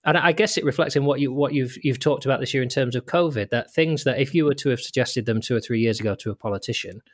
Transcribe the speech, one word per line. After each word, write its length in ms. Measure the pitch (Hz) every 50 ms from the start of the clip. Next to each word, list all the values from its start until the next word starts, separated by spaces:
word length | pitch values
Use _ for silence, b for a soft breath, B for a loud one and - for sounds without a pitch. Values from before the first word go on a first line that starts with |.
| _
and 120 | 151 160
I 140 | 170 - 175
guess 260 | 160 202 220 208 -
it 80 | 165 143
reflects 300 | 143 139 - 156 151 -
in 100 | 143 139
what 140 | 143 139 131
you, 140 | 143 131
what 200 | 131 143 143 127
you've, 240 | 147 139 127 123 - -
you've 160 | - 139 123 -
talked 260 | - 151 139 - -
about 140 | 135 135 -
this 160 | 131 - -
year 80 | 135
in 60 | 127 123
terms 260 | - 139 131 120 120
of 120 | 123 -
covid, 440 | - - 175 175 160 139 110 101 -
that 240 | 120 120 - - -
things 300 | 165 160 160 156 151 -
that 160 | 139 120 123
if 160 | 135 135 -
you 80 | 165 151
were 100 | 147 143
to 140 | 143 - 143
have 120 | 123 117
suggested 460 | - - - 135 120 - - 127 110
them 140 | 117 110 110
two 160 | - - 123
or 40 | 113
three 200 | - - 120 113
years 180 | 117 113 107 -
ago 160 | 107 107 98
to 160 | - - 110
a 60 | 104
politician, 680 | - - 110 101 98 - - 113 - - 92 90 107 - b